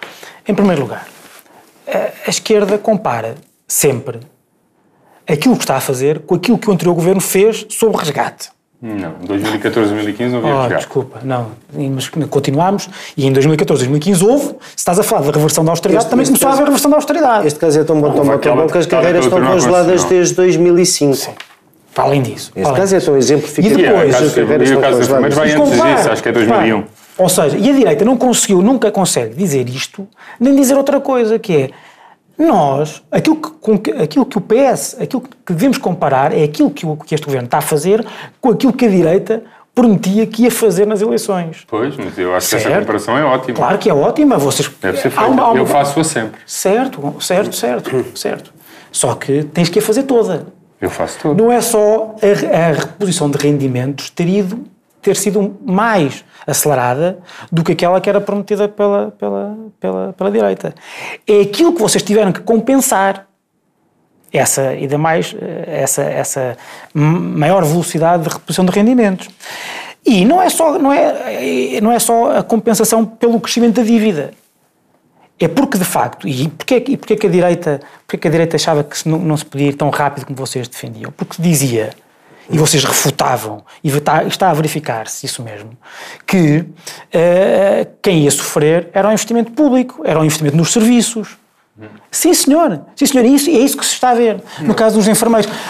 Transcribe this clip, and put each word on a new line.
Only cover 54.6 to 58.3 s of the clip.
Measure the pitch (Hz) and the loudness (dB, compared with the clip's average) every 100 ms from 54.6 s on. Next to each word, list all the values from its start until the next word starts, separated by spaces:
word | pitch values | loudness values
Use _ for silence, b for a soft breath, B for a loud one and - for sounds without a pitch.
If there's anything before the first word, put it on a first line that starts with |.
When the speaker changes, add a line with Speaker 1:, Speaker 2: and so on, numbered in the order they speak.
| - _ _ _ | -14 _ _ _
Speaker 1:
ter | 202 190 | -2 0
sido | 214 196 302 302 | 0 0 -2 -4
mais | 277 185 233 208 139 - B B | -4 0 2 2 0 -4 B B
acelerada | - 139 151 131 123 127 170 190 B B B | -6 -2 0 0 0 0 -2 -4 B B B
do | 170 | -2
que | 165 | 0
aquela | 185 175 185 | 0 2 2
que | 196 | 2
era | 202 | -2
prometida | 202 | -2